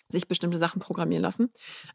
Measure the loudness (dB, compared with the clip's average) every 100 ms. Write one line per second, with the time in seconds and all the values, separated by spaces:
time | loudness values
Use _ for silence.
0 | -4 -2 0 -2 0 2 2 2 -4 -2
1 | 0 2 2 2 0 0 -16 -16 -14